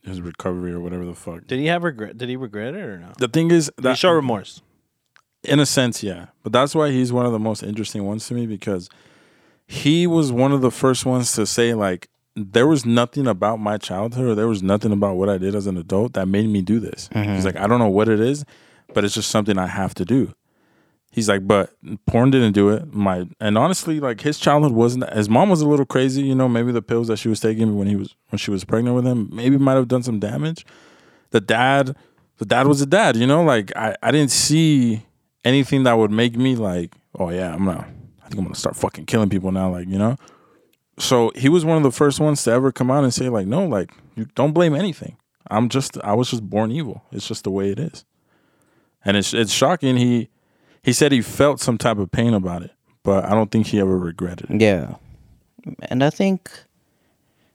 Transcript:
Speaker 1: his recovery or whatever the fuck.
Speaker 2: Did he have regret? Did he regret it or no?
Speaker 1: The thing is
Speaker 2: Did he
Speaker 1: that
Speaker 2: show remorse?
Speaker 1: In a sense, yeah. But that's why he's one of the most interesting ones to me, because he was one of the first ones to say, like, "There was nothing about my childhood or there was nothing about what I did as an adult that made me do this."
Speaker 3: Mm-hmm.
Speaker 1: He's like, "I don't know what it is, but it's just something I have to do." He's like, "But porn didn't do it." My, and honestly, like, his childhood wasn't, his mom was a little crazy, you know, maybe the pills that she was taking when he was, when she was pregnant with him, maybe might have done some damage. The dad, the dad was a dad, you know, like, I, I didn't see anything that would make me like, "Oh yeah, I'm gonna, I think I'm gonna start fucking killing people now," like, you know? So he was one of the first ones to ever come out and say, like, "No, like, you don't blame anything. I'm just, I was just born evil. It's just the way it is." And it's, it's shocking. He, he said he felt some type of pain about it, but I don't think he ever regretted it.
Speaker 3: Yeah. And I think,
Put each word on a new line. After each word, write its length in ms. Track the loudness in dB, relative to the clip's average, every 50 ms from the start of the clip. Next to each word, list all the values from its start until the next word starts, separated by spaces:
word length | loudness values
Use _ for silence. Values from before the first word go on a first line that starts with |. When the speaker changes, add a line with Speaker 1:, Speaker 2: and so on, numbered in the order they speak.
| _
Speaker 1:
his 160 | -12 -12 -12
recovery 500 | -12 -12 -14 _ -8 -6 -6 -6 -8 -8 -8
or 60 | -8
whatever 260 | -10 -10 -10 -10 -10
the 80 | -12 -14
fuck. 320 | -14 -16 -16 -16 -16 -10
Speaker 2:
Did 140 | -8 -6 -4
he 60 | -2 -2
have 160 | -2 -2 -4
regret? 340 | -6 -6 -8 -12 -14 -12 -12
Did 120 | -10 -10
he 60 | -8 -10
regret 360 | -10 -10 -10 -10 -10 -10 -10
it 80 | -12 -12
or 140 | -14 -14 -16
no? 140 | -18 -20 -6 -6
Speaker 1:
The 80 | -6 -2
thing 240 | 0 0 2 4
is 140 | 4 4 2
Speaker 2:
Did 80 | 0 -8 -4
he 60 | -2
Speaker 1:
that 140 | -2 0 2
Speaker 2:
show 140 | 2 2
remorse? 500 | 2 2 2 0 -4 -4 -6 -12 -20 -20 _ _ _ _ _ _ _ _ _ _ _ _ _ _ _ _ _
Speaker 1:
In 160 | 2 2 2
a 60 | 2
sense, 360 | 2 2 0 0 0 -2 -6
yeah. 260 | -8 -8 -8 -10 -14 -20 _ _
But 120 | _ 0 2
that's 200 | 2 2 4 2
why 160 | 0 0 2
he's 200 | 2 0 0 0
one 140 | 0 -2 0
of 80 | 0 -2
the 60 | -2
most 240 | -2 -2 -4 -4 -6
interesting 420 | -8 -8 -8 -8 -8 -6 -6 -6
ones 200 | -6 -6 -8 -8 -8
to 40 | -6
me, 140 | -6 -6 -6
because 420 | -8 -8 -6 -6 -6 -6 -6 -14 _ _ _ _ _ _ _ _ _ _ _ _ _ _ _ _
he 400 | -14 -4 0 2 2 2 2 2
was 240 | 2 2 2 0
one 200 | 2 2 2 2 2
of 80 | 2
the 100 | 2 0
first 340 | 0 2 0 0 0 0 -2
ones 280 | -2 -2 -2 -2 -2 -2
to 120 | -2 -2
say, 280 | -2 0 0 2 2 2
like, 340 | 0 0 -2 -2 -4 -8 _ _ _ _ _ _
"There 300 | -12 -12 0 2 4 4 4
was 180 | 4 2 2
nothing 420 | 2 2 2 2 0 -2 -2 -2 -2
about 320 | 0 0 0 -2 -2 -2
my 180 | -4 -4 -4 -4
childhood 480 | -6 -6 -6 -4 -4 -4 -4 -2 -2 0
or 60 | 0
there 120 | 0 0 0
was 160 | -2 -2 0
nothing 280 | 0 0 2 2 0 0
about 220 | 2 0 0 0 0
what 100 | 0 0
I 80 | 0 0
did 160 | -2 -2 -4
as 120 | -2 -4 -4
an 80 | -6 -6
adult 360 | -4 -2 0 0 0 0 -2
that 140 | -4 -2 0
made 180 | 0 2 2 2
me 140 | 0 0
do 180 | 0 0 0 0
this." 300 | 0 -6 -12 -14 -16 -8 -6
Speaker 3:
Mm-hmm. 200 | -4 -2 -2 -2
Speaker 1:
He's 100 | -2 -2
like, 120 | -2 -2 -2
"I 100 | 0 2
don't 120 | 2 4
know 100 | 4 4
what 180 | 4 4 4 4
it 140 | 2 2
is, 240 | 2 0 0 -4 -8 _ -18 _ _ _ _ _ _ _ -2
but 100 | -2 -2
it's 120 | 0 -2
just 140 | -4 -6 -2
something 280 | -2 0 0 2 0 0
I 100 | -2 -4
have 260 | -4 -6 -6 -6 -4
to 100 | -6 -2
do." 280 | 0 0 0 0 -2 -6 _ _ _ _ _ _ _ _ _ _ _ _ _ _ _
He's 160 | _ -4 0 0
like, 160 | 0 0 2 2
"But 260 | 2 2 2 0 _ _ _ -14 -14 -8 _
porn 260 | 0 2 4 4 6
didn't 220 | 4 4 4 4 4
do 160 | 4 4 4
it." 240 | 2 0 -4 -8 -4
My, 340 | -2 -2 0 -2 -2 -6 -10 -12 _
and 160 | -2 0 2 2
honestly, 420 | 2 2 0 -2 -4 -6 -6 -4
like, 220 | -4 -4 -6 -4
his 180 | -4 -4 -4 0
childhood 320 | 0 2 4 4 4 2 4
wasn't, 380 | 4 2 2 2 -2 -6 -4 -2
his 160 | -2 0 4
mom 200 | 4 4 4 4
was 120 | 4 2
a 60 | 4 2
little 180 | 2 2 2
crazy, 380 | 0 0 0 0 2 0 0 -2
you 120 | 0 0
know, 120 | 2 2 2
maybe 220 | 2 0 0 0
the 100 | -2 -2
pills 260 | -2 -2 -2 -2 0 -2
that 80 | -2 -2
she 100 | 0 -2
was 100 | -2 0
taking 380 | 0 -2 0 2 0 0 0 0
when 100 | 0 0
he 80 | -2
was, 200 | -2 -4 -8 -12 _ _ _
when 80 | -8 -8
she 100 | -4 -4
was 120 | -6 -6 -4
pregnant 320 | -2 -2 0 0 0 0
with 100 | 0 0
him, 240 | 0 0 -2 -4 -6
maybe 260 | -8 -2 2 2 2 4
might 160 | 4 4 2
have 120 | 2 2 2
done 140 | -2 -2 -2
some 160 | -2 -4 -4
damage. 460 | -4 -4 -4 -4 -4 -6 -6 -8 -14 -20 -20 -20 -20 _ _ _ _ _ _ _ _ _
The 100 | 0 0
dad, 540 | 2 2 0 2 4 4 4 2 2 0 -4 _ _ _ _ _ _ _ _ _
the 80 | -2
dad 200 | 0 2 4 4 4
was 140 | 4 2
a 40 | 2
dad, 300 | 2 4 4 4 4 2 2
you 100 | 2 4
know, 160 | 4 4 4
like, 320 | 4 2 2 0 -4 -8
I, 200 | -4 -4 -4 -4 -2
I 100 | 0 2
didn't 200 | 2 4 2 2
see 720 | 0 0 0 2 2 4 4 4 4 4 2 2 0 -2 -6 _ _ _ _ _ _ _ _
anything 380 | 2 2 2 2 2 0 2 4
that 100 | 4 4
would 180 | 4 4 2
make 240 | 2 2 0 0 0
me 200 | 0 0 0 0
like, 380 | 0 -2 -2 -2 -4 -6 -6 -10 _ _ _ _ -6
"Oh 120 | -6 -4
yeah, 240 | -4 -4 -6 -6 -4
I'm 120 | -2 -2
gonna, 200 | -2 -2 -4 -8 -14 -16 -20 -20 -20 _ _ _
I 20 | -12
think 100 | -8 -8
I'm 60 | -8
gonna 100 | -8 -8
start 200 | -4 -4 -4 -2
fucking 300 | -2 -4 -4 -4 -8 -8
killing 240 | -2 0 2 2 2
people 220 | 0 -2 -2 -2
now," 180 | -2 -2 -2 -2
like, 160 | -4 -6 -8 -6
you 120 | -4 -2
know? 160 | 0 0 -2 -4 -10 -20 _ _ _ _ _ _ _ _ _ _ _ _ _ -8
So 340 | -2 0 2 4 2 2 0
he 120 | 0 2 4
was 140 | 4 4 4
one 140 | 2 2 4
of 60 | 2
the 80 | 2
first 280 | 2 4 2 2 2 2
ones 240 | 0 0 0 0 0
to 60 | 2
ever 200 | 2 2 2 0
come 180 | 0 0 0 0
out 140 | 2 2 2
and 100 | 2 0
say, 160 | 0 -2 -2
like, 160 | -2 -2 -2
"No, 220 | -2 -2 -2 0 0
like, 240 | 0 -2 -2 -4 -10 _ -20 -16 _
you 100 | -10 -10 -10 _
don't 200 | 0 0 2 2
blame 200 | 2 2 2 2
anything. 420 | 0 -2 -4 -6 -8 -12 -16 -16 _ _ _ _ _ _ -4
I'm 180 | 0 0 0 2
just, 260 | 0 -2 -2 -4 -8 -10 -4
I 100 | -2 0
was 180 | 0 0 0
just 180 | -2 -6 -6 -4
born 220 | -2 -2 -2 0
evil. 320 | -2 -6 -6 -8 -10 -14 _ _
It's 160 | -12 -12 -8 -8
just 160 | -10 -8 -6
the 80 | -4
way 180 | -2 -2 -2 -2
it 80 | -2 -4
is." 260 | -6 -8 -10 -14 -20 _ _ _ _ _ _ _ _ _ _ _ _ _ _ _ _ _ _ _ _
And 100 | 0 0 0
it's, 140 | 0 0 0
it's 180 | 0 0 0
shocking. 460 | 2 2 2 2 2 2 0 0 2 2
He, 320 | 2 2 2 0 -2 -6 _ _ _ _ _ _ _ _ _ _
he 120 | _ 0 2
said 180 | 4 4 4
he 100 | 4 2
felt 380 | 0 -2 0 2 4 4 4 0
some 180 | -2 -2 -2 0
type 200 | 0 0 0 0
of 140 | -4 -4
pain 220 | -2 0 2 2 2
about 280 | 2 0 -2 -6 -8
it, 100 | -10 -14 _ _ _ _ _ _ _
but 220 | 0 2 2 2
I 40 | 2
don't 200 | 2 2 0 2
think 160 | 0 -2 0 2
he 120 | 0 0
ever 180 | 2 2 2 0
regretted 520 | -2 -4 -6 -6 -8 -8 -8 -10 -10 -6
it. 100 | 2 4
Speaker 3:
Yeah. 340 | 4 4 4 2 -2 -6 -12 -18 _ -20 -20 -20 _ _ -20 _ _ _ _ -18 _ -16 -16 -14 -10 -6
And 140 | -2 0 0
I 60 | 0
think, 420 | 0 0 0 0 0 -2 _ -14 -20 -20 _ _ _ _ _ _ _ _ _ _ _ _ _ _ _ _ _ _